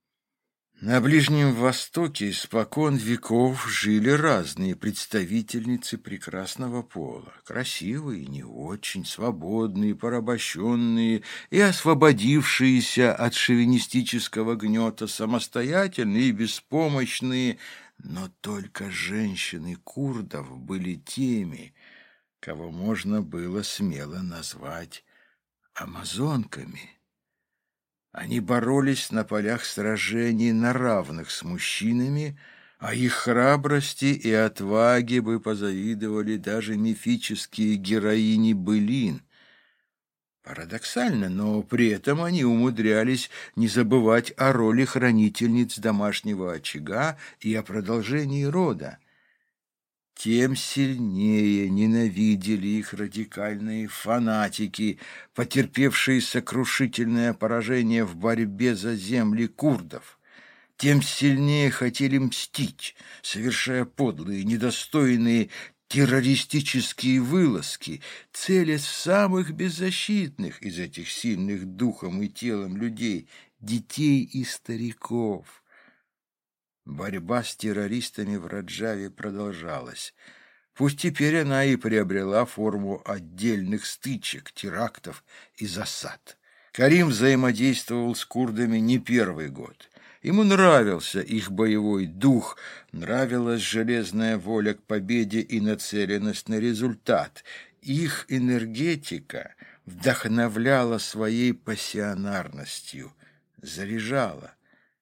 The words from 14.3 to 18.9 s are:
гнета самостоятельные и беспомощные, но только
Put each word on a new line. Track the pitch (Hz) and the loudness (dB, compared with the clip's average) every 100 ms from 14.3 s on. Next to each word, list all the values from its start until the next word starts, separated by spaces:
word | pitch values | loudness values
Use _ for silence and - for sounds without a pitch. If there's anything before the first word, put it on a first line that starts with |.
| 110 110 113 | -2 -2 -2
гнета | 107 110 113 107 110 | 0 2 0 -2 -6
самостоятельные | - 110 120 - 123 127 175 196 185 113 107 | -4 -2 -2 -2 -4 0 0 0 0 0 4
и | 131 | 2
беспомощные, | 104 110 - - 147 160 139 123 - 127 127 127 123 - - - - | 2 -2 -6 -4 0 0 0 -2 -4 -4 -2 -2 -4 -10 -20 -20 -20
но | - 87 95 - | -12 -10 -10 -12
только | 104 104 95 - 101 | -10 -8 -10 -10 -10